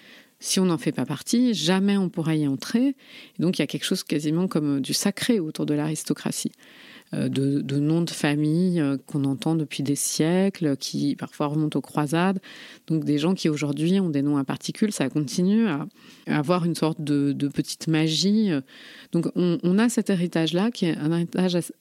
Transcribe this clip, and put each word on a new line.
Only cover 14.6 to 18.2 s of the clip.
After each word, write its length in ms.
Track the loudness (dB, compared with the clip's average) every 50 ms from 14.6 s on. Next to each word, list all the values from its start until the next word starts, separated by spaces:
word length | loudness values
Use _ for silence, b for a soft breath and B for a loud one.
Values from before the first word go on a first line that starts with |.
| -6 -8 -4 -2 -2 -2
ça 160 | 0 -2 -2 -2
continue 600 | -2 -2 -4 -2 0 0 2 2 4 2 2 2
à, 200 | 0 -2 -4 -8 -12 B B B B B B
à 120 | B 0 0
avoir 280 | 2 2 2 2 2
une 80 | 0 0
sorte 260 | 0 0 -2 0 -2
de, 320 | -2 0 0 2 2 0
de 160 | 0 0 -2 -2
petite 400 | -2 -2 -4 -4 -6 -6 -2 0
magie. 640 | 2 2 2 2 2 2